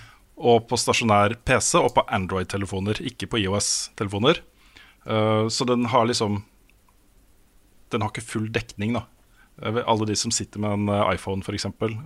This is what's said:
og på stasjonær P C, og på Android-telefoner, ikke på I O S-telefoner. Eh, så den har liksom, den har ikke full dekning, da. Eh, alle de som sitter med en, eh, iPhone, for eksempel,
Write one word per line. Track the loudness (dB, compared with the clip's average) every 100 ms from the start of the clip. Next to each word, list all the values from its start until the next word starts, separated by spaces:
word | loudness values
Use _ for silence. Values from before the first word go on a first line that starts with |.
| -20 -20 _ -2
og | 4 4 4
på | -2
stasjonær | 0 2 4 4 4 0 0
P | 2
C, | 2 2
og | 2
på | 2 0
Android-telefoner, | 0 -2 -4 -4 -6 -6 -4 -4 -4
ikke | -6 -8 -4
på | -2
I | 0
O | 0
S-telefoner. | 0 -2 -6 -6 -4 0 2 2 -2 _ _ -20 -20 _ -4
Eh, | 0 2 2 0
så | -2 0
den | 0 2
har | 2 2
liksom, | 2 -2 -2 -6 _ _ _ _ _ _ _ _ _ _ _ _ _ _
den | -4
har | -2
ikke | -6
full | -8 -6 -4
dekning, | -4 -6 -4 -4
da. | -4 -6 _ _ _ _ -10
Eh, | -6 -2 0
alle | 0 0
de | -2
som | -2
sitter | -4 -6 -4
med | -2
en, | 0 0
eh, | 2 2
iPhone, | 0 -4 -8
for | -6
eksempel, | -6 -8 -4 -4 -4